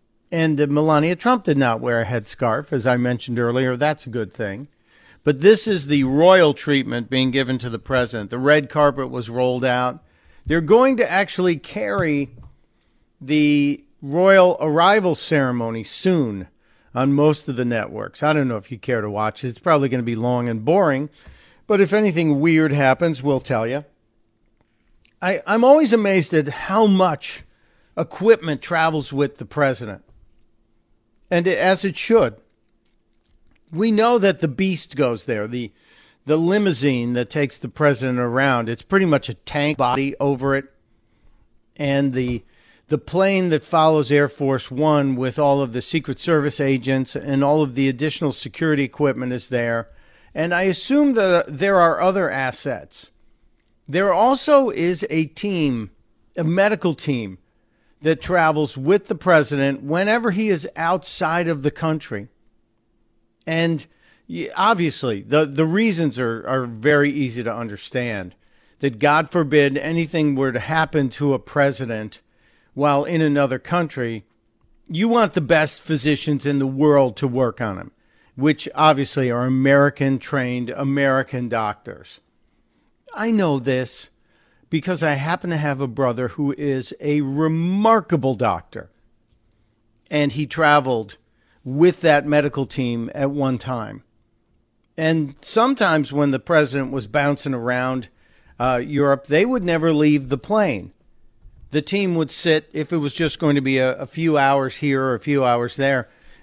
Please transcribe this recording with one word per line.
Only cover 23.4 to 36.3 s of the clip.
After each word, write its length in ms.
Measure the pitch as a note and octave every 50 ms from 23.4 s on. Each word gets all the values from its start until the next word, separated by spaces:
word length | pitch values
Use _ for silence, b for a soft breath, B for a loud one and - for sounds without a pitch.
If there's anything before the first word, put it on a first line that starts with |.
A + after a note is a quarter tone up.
tell 260 | - - C3 A2 A2+
you. 180 | A#2 C3 D3 D3 _ _ _ _ _ _ _ _ _ _ _ _ _ _ _ _ _ _ _ _ _ _ _ _ _ _ -
I, 220 | F3+ F3+ G3+ - -
I'm 180 | - G#3 A3+ A#3
always 280 | C4 C#4+ D#4 D#4 A3 A3+
amazed 400 | A3+ G#3 G3 F#3+ F#3 D3+ - F3
at 160 | D#3 C#3+ C#3+
how 380 | C3+ - - - F#3+ G#3+ A3
much 580 | G#3 G3 F#3 F#3 F3+ D3+ - - - - - - _ _ _ _ _ _ _ _ _ -
equipment 680 | - C3 - - - F#3 A3+ A3+ A3+ D#3+ E3 D3 - -
travels 500 | - F3 D#3+ D#3+ E3 D#3 D#3 C3 - C#3
with 240 | C3+ C#3+ C3+ -
the 80 | - A#2+
president. 580 | - - D3+ C#3+ C3+ B2+ - B2 G#2 G2 - _ _ - - _ _ _ _ _ _ _ _ _ _ _ _ _ _ _ _ _ _ _ _ _ -
And 160 | F#3 E3+ E3+
it, 120 | F#3+ F3 G#2+
as 260 | D3+ F#3 F#3+ F3+ -
it 140 | G3 D#3+ -
should. 380 | - - A3+ A3+ D#3 A#2 G#2 - _ _ _ _ _ _ _ _ _ _ _ _ _ _ _ _ _ _ _ _ _ _ _ _ _ _
We 220 | E3 D#3+ G#3+ A#3 G#3+
know 240 | G#3 A3 A#3 B3
that 240 | A#3 F#3+ G3 - -
the 80 | E3 D3+
beast 480 | B2+ - F#3+ F#3+ F3+ D3+ - - -
goes 280 | C3 C#3+ B2 A#2+ G#2+ -
there, 200 | - A#2 G#2+ G#2
the, 260 | G#2+ A#2+ B2 A#2+ G#2 b b b b b b b b b b b
the 140 | C#3